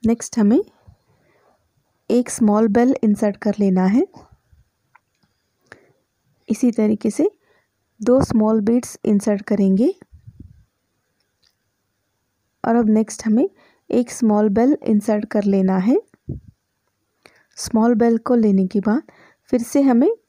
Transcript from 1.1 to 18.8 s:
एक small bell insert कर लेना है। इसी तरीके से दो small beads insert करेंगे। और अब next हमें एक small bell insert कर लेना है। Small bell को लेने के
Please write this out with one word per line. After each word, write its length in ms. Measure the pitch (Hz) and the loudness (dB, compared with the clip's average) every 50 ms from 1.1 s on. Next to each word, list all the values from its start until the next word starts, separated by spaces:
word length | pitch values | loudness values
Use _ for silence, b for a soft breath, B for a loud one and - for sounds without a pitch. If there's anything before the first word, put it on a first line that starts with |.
| _ _ _ _ _ _ _ _ _ _ _ _ _ _ _ _ _ _ _ _ | _ _ _ _ _ _ _ _ _ _ _ _ _ _ _ _ _ _ _ _
एक 200 | - 240 247 - | -2 -2 0 -2
small 380 | - - 233 208 208 208 226 226 | -4 -2 0 2 2 2 0 2
bell 260 | 202 254 240 254 269 - - | 2 2 2 2 0 0 0
insert 320 | 220 208 - - 208 202 | 0 0 0 0 -4 -4
कर 180 | - - 208 202 - | -4 -4 -4 -2 0
लेना 280 | 202 196 185 185 185 | 0 0 2 2 2
है। 200 | 185 202 247 359 - _ - - _ _ _ _ _ - _ _ _ _ _ _ _ _ _ _ _ _ _ _ _ _ _ _ _ _ _ _ b b b b b b b b _ _ _ _ _ _ _ _ - | 2 2 0 0 -2 _ -20 -20 _ _ _ _ _ -20 _ _ _ _ _ _ _ _ _ _ _ _ _ _ _ _ _ _ _ _ _ _ b b b b b b b b _ _ _ _ _ _ _ _ -8
इसी 220 | 226 - - 247 | -6 -2 0 -2
तरीके 400 | 220 - 214 214 214 208 - 220 | 0 0 0 0 -2 -2 -4 -6
से 200 | 208 - 294 415 - _ _ _ _ _ _ _ _ _ _ _ _ _ | -4 -2 -2 -4 -4 _ _ _ _ _ _ _ _ _ _ _ _ _
दो 200 | 214 220 247 262 277 | 0 2 2 2 2
small 380 | - - 233 214 214 220 220 | 0 0 0 0 0 0 0
beads 380 | 208 208 233 247 240 - - - _ | 0 0 0 -2 -2 -4 -18 -8 _
insert 380 | - 214 202 - - 208 202 208 | 0 0 0 0 0 -4 -4 -2
करेंगे। 500 | - 214 196 196 190 190 190 233 330 392 _ - _ - - _ - - - - - - _ _ _ _ _ _ _ _ _ _ _ _ _ _ _ _ _ _ _ _ _ _ _ _ _ _ _ _ _ _ _ _ _ _ _ _ _ _ _ _ _ _ | -4 -2 0 0 0 2 2 0 0 -2 _ -14 _ -20 -20 _ -20 -20 -20 -20 -20 -20 _ _ _ _ _ _ _ _ _ _ _ _ _ _ _ _ _ _ _ _ _ _ _ _ _ _ _ _ _ _ _ _ _ _ _ _ _ _ _ _ _ _
और 120 | 247 226 | -2 0
अब 140 | 233 240 214 | 0 2 2
next 360 | 214 214 220 - - - - | 2 0 0 -2 -6 -8 -4
हमें 220 | 226 208 226 294 392 b b b b b b b b | 0 0 0 0 -2 b b b b b b b b
एक 200 | - 240 247 240 | -2 -2 -2 -2
small 380 | - - - 220 208 208 214 214 | -4 -2 0 0 2 2 2 0
bell 280 | 196 208 233 262 294 - - | 2 2 2 2 0 0 0
insert 380 | - 226 208 202 - 214 208 208 | 0 0 0 0 0 -2 -2 -4
कर 200 | - - 220 202 | -4 -4 -2 0
लेना 320 | 208 196 196 190 190 190 190 | 0 0 2 0 0 0 0
है। 180 | 185 214 262 392 466 _ _ _ _ - - - _ - _ _ _ _ _ _ _ _ _ _ _ _ _ _ b b b b b b b - | 0 0 0 0 -2 _ _ _ _ -14 -14 -14 _ -20 _ _ _ _ _ _ _ _ _ _ _ _ _ _ b b b b b b b -16
Small 360 | - - - 226 220 233 240 | -14 -4 -2 0 0 2 2
bell 220 | 214 233 233 233 226 | 2 2 0 0 0
को 160 | 226 - 247 | -2 -2 0
लेने 320 | 240 220 214 196 190 190 | 0 2 2 2 2 0
के 140 | 185 - 208 | 0 -2 -2